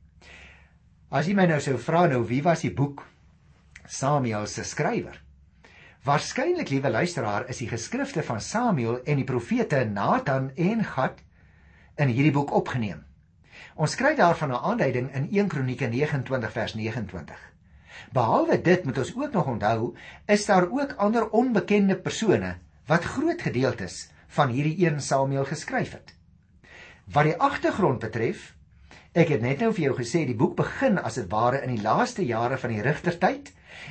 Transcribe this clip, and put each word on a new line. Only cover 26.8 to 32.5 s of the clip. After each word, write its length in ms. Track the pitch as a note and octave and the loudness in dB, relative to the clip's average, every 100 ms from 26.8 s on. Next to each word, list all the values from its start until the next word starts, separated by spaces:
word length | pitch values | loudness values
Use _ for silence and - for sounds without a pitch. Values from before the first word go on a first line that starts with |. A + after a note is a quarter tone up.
| - - - | -20 -20 -2
Wat 180 | C#3+ | 2
die 140 | D3+ - | 2 2
agtergrond 640 | C#4 C#4 E4 - D#3+ A#2 | 0 0 -2 2 2 0
betref, 560 | G#2+ A2 A#2 - - - - - - - - | -4 -2 -2 -4 -12 -20 -20 -20 -20 -20 -2
ek 140 | F3 D3 | 2 4
het 140 | C#3 | 2
net 180 | A#2+ D3+ | 0 0
nou 140 | A3+ | 0
vir 100 | G3 | 0
jou 120 | C#3 B2 | 0 0
gesê, 300 | A#2 E3+ C#3 | 0 0 0
die 100 | A2 | 0
boek 200 | D#3 - | 0 0
begin 420 | D3+ - C4+ F3 | -4 0 2 2
as 180 | A#2 B2+ | -2 -6
het 140 | F#2 | -4
ware 320 | G#2+ A#2+ C3+ | 0 2 2
in 140 | B2+ A#2 | -2 -2
die 60 | |
laaste 440 | G#2 D3+ A#3+ - D3 | 2 2 0 -2 -2
jare 320 | A2+ A#2+ | 0 -2